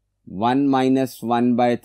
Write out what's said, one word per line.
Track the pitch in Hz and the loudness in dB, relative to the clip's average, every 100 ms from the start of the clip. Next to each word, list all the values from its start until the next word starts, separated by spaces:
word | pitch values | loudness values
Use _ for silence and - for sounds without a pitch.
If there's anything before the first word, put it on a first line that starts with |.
| _ _ - | _ _ -16
one | 90 117 135 139 135 | -4 -2 0 0 2
minus | 131 131 131 - 117 | 2 0 -2 -6 -4
one | 120 123 120 | 0 0 2
by | 123 120 | 2 0